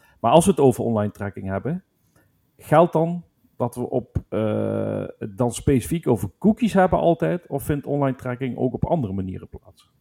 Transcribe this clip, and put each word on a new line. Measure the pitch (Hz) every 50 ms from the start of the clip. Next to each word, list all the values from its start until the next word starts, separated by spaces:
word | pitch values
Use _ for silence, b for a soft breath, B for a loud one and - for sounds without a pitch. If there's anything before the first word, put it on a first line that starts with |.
| b b b b
maar | - 117
als | 135 170 170
we | 196
het | 170 -
over | 139 131 117 - 104
online | 113 113 104 104 104
tracking | - - 107 101 - 101 98
hebben, | 95 95 98 98 123 170 185 - _ _ _ _ _ _ b b b b _ _ _ _
geldt | _ - - 151 156 175 170
dan | - 160 165 170 175 175 - _ _ _ _ _ _
dat | - 123 120 -
we | 123 123 -
op, | - 123 - - - - - -
eh, | - 104 110 107 107 107 107 104 107 107 104 104 104 101 101 - - -
het | 113 110 98 95
dan | 123 120
specifiek | 117 - - - 139 123 - - 165 170 -
over | - 123 95 90 90 - -
cookies | - 202 220 - 247 196
hebben | - 190 185 185 180 -
altijd, | - 170 165 - 165 160 170 175 -
of | - - 139
vindt | - - 151 143 -
online | - 143 143 143 135 127
tracking | - - 127 123 120 135 127 117
ook | - 120 127
op | 107 - -
andere | - 165 170 123 95
manieren | 95 98 95 95 90 92 - -
plaats? | - - _ 90 - _ _ _ _ _